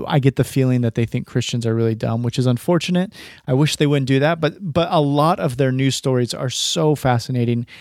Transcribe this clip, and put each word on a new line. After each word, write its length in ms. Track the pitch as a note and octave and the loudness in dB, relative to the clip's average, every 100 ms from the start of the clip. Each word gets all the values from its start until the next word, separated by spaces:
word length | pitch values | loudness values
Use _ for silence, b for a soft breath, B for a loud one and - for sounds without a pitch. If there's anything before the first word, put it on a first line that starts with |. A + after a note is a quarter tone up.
| - | -2
I 140 | D3 | 2
get 160 | C3+ B2+ | 2 2
the 80 | |
feeling 380 | C3 C3+ C3 B2+ | 0 0 2 2
that 120 | A#2 | 0
they 120 | - A2+ | -2 -2
think 200 | B2 - | -4 -4
Christians 400 | B2+ - B2 A2+ | -4 -4 -4 -2
are 80 | |
really 220 | A2+ A2+ A2 | 0 0 0
dumb, 260 | A#2 A2+ | -2 -2
which 160 | A#2+ B2 | -4 -2
is 80 | B2+ | 0
unfortunate. 680 | A#2+ - F3 - F3+ F3+ B B B B | 0 0 0 0 -2 -2 B B B B
I 40 | |
wish 240 | C3 D3+ - | 0 2 2
they 100 | D3 | 2
wouldn't 200 | C#3+ C3+ | 2 2
do 140 | C3+ | 2
that, 200 | D3 E3 | 2 0
but, 180 | D3 - | -2 -4
but 260 | G3 F3+ A3 | -4 -2 0
a 80 | E3+ | 2
lot 400 | C#3+ C#3+ D#3 F#3+ | 2 2 2 2
of 160 | E3 B2 | -2 0
their 160 | C3+ | 0
news 240 | C3 C3+ - | 2 0 0
stories 360 | C3+ B2+ A#2+ | 0 0 0
are 180 | - C3 | -4 -6
so 440 | - - F3 D#3 | -4 -4 0 0
fascinating, 720 | D3 C3 A#2+ - B2+ A#2 A#2+ A#2+ B | 2 2 0 0 -2 0 -2 -4 B